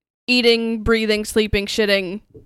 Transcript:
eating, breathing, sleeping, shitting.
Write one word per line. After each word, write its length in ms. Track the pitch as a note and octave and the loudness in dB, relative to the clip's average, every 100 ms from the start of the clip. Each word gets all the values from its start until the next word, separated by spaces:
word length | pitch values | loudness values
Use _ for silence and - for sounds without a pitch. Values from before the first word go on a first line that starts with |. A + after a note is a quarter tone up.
| _ _ - | _ _ -2
eating, 560 | B3 A#3 A3+ A3+ A3+ | 2 4 2 0 -2
breathing, 420 | G#3 A3+ A3 G#3+ | 0 0 2 -2
sleeping, 420 | G#3 A3 G#3+ G#3 G3+ | -2 -2 0 -2 -4
shitting. 540 | - G#3 G3 F#3 G#3 _ - | -2 0 0 -2 -10 _ -20